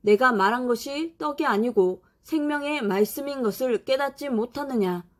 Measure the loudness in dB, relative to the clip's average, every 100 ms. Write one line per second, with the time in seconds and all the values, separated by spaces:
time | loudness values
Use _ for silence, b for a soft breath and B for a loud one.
0 | 6 6 6 4 2 2 0 -2 -2 -6
1 | -6 _ -6 -2 0 0 2 2 2 0
2 | b b -6 -2 -2 -2 -4 -4 -2 2
3 | 0 0 -8 -2 -2 -2 -2 -2 0 -2
4 | -2 -4 -4 -4 -4 -6 -4 0 0 -2
5 | -8 _